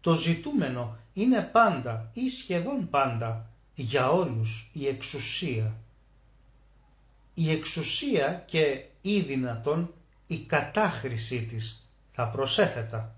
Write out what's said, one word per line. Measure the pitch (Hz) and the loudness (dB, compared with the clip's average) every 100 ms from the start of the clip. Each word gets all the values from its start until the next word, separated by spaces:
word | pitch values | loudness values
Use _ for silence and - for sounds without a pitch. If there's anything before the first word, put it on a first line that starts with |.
Το | - | 4
ζητούμενο | 165 165 165 - 285 147 123 113 - - | 2 4 0 0 0 0 -2 -6 -8 -12
είναι | - 233 247 170 | 0 4 4 6
πάντα | 226 226 151 120 113 - | 6 6 4 -2 -6 -6
ή | - 254 | -4 -4
σχεδόν | - - 175 185 277 170 | -4 -2 -2 0 -2 0
πάντα | 143 135 117 113 113 - - _ | 2 2 0 -2 -4 -8 -18 _
για | - 120 135 127 | -8 0 2 4
όλους | 170 175 113 110 - - | 4 2 0 -2 -4 -10
η | - 139 | -6 -4
εξουσία. | 135 - 139 113 - 160 113 110 110 - _ _ _ _ _ _ - _ _ _ _ _ _ _ | -4 -6 -8 -6 -4 -2 -2 -2 -4 -14 _ _ _ _ _ _ -20 _ _ _ _ _ _ _
Η | - 160 | -2 0
εξουσία | 156 - 165 - - 285 208 139 180 - | 2 -2 -6 -4 -2 0 2 2 -2 -4
και | 165 151 131 - _ | 2 2 0 -8 _
ή | 190 208 | 0 0
δυνατόν | 160 135 127 113 117 156 170 - _ _ _ | 2 -2 -2 -2 0 0 -2 -6 _ _ _
η | 127 | -8
κατάχρησή | - 151 139 - 214 - 202 117 - 127 | 0 0 0 2 2 0 -4 -4 -4 -4
της, | 110 113 110 - - _ _ | -4 -6 -8 -10 -20 _ _
θα | - 113 | -4 -4
προσέθετα. | 117 135 - 196 127 110 113 110 | -2 0 4 2 2 -6 -6 -8